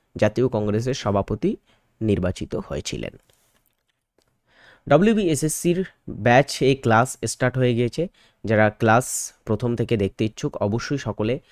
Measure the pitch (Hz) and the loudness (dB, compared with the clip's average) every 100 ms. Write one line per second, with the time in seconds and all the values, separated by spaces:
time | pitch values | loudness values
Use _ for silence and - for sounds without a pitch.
0 | _ 104 107 127 127 113 104 104 123 127 | _ -2 -2 0 -2 0 -2 -2 -2 -4
1 | 107 101 98 104 175 - _ _ _ - | -2 -2 -2 -2 -4 -4 _ _ _ -6
2 | 110 92 90 - 67 90 - 69 - 60 | 0 0 0 -4 -6 -8 -6 -8 -8 -8
3 | 53 - _ _ _ _ _ _ _ _ | -10 -14 _ _ _ _ _ _ _ _
4 | _ _ _ _ _ _ - _ - 147 | _ _ _ _ _ _ -20 _ 2 4
5 | 208 214 185 147 156 - 175 175 185 _ | 4 4 2 0 -2 -2 -2 -2 -4 _
6 | - - 110 123 147 - 135 131 117 110 | -14 -2 4 4 4 0 2 2 2 2
7 | 131 - 117 - 127 131 123 117 120 - | 2 -2 -8 -2 -2 0 0 2 -2 -2
8 | 175 _ _ _ 101 110 107 - 113 113 | -6 _ _ _ 0 4 4 2 4 4
9 | - - - _ - 107 120 117 113 113 | 2 -6 -10 _ -6 -4 -2 -2 -2 0
10 | 95 - 107 - 147 - 101 117 - 143 | -2 -2 -4 -4 -8 -4 -2 -2 -4 -6
11 | 113 101 110 135 - | -6 -4 -4 -4 -8